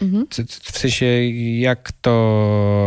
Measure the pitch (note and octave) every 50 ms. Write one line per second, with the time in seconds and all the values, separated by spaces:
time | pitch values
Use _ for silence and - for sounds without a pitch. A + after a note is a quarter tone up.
0 | G3+ F#3+ F#3 G#3 C4 - - - A2+ - - - - - - - - C3 A#2 -
1 | B2+ B2 B2 A#2+ A#2+ A#2+ A#2 A#2+ A#2 A#2 A#2 A#2 B2 B2+ B2 B2 - - - _
2 | - B2 A#2+ A2+ A2+ A2 G#2+ G#2+ G#2+ G#2 G#2 G#2 G2+ G2+ G2+ G2+ G2+